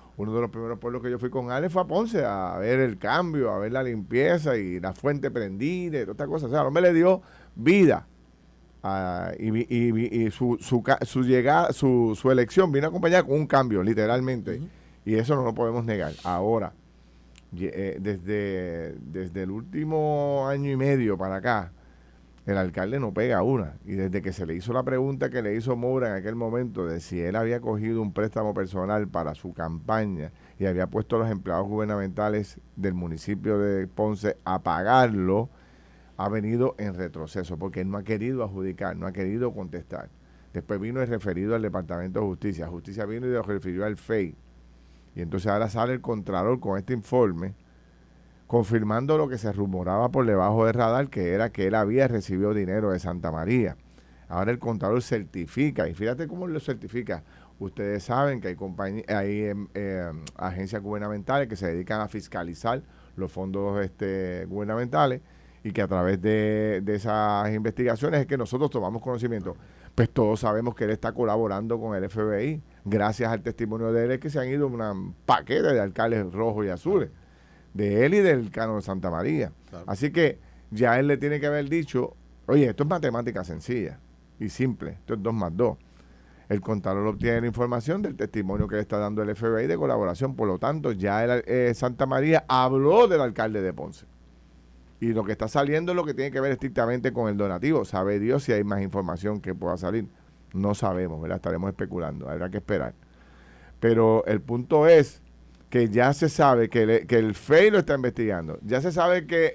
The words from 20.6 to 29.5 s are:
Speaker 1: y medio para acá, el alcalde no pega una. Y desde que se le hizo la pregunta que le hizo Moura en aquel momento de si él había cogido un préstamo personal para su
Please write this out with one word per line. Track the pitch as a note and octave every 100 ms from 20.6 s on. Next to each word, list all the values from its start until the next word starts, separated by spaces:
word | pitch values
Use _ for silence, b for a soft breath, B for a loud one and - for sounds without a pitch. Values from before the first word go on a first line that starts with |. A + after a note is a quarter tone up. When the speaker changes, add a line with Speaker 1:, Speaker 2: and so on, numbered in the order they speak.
| C#3+
Speaker 1:
y | C3
medio | C#3 C3+ A2+ F#2
para | F#2+ F#2+
acá, | B2 A2 F2+ - b b b b b b -
el | G2
alcalde | F#2 E2+ F#2+ C#3
no | A#2
pega | F#2+ B2 G2+
una. | G#2+ C3 D#2+ D2+ G2+
Y |
desde | F#2+ F#2+ G2
que | F#2+
se | F#2 E2
le | E2+
hizo | G#2+
la | B2
pregunta | C3 C3 C#3 C3 C3+
que | B2
le | G#2+ A2
hizo | A#2 A#2+
Moura | A#2+ C3 A#2
en | F#2+
aquel | G2+
momento | A#2 A2+ A#2 B2 G2 E2+
de | E2+
si | - F2+
él | E2+ G#2+
había | A2+ A#2+
cogido | A#2+ G#2+ A2 A2+
un | G#2
préstamo | F2 G#2+ A#2 G#2+ G2
personal | F#2+ F#2+ F#2+ G#2+ G2+
para | F2 D#2 D#2
su | F#2